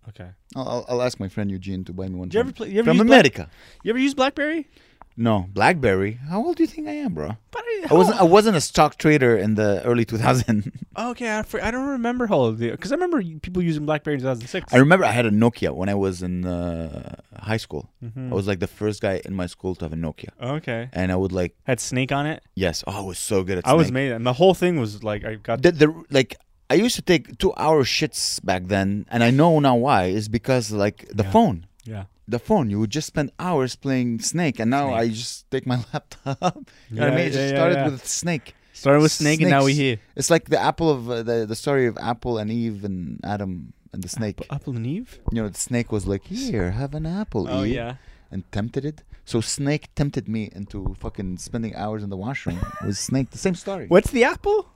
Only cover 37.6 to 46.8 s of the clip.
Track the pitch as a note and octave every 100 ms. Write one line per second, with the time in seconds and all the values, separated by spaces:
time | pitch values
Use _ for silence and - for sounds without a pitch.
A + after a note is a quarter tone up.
37.6 | E3 F3 C#3+ C3 - - E3+ D#3+ - -
38.6 | _ - C#3 C#3+ D#3 - D3+ D#3 D3 C#3
39.6 | C#3 C#3 C3+ A2 _ - C#3 E3 D3+ C#3+
40.6 | A2+ D3 E3 C#3 A#2 A#2+ A2+ A#2 G#2+ A2
41.6 | - C#3 B2 G#2 A2+ A#2+ B2+ A2+ G#2+ A#2
42.6 | A#2 G#2 G2+ F#2+ D#2+ G1+ - G#2 G2 F2+
43.6 | A#1+ - _ - F2+ - A2 G2 - C#3+
44.6 | - B2 A2+ E3+ B3 - - A2+ G#2+ F2+
45.6 | - B2 A2+ G#2+ F#2 G2 - G3 C4+ C#3
46.6 | F2+ G#2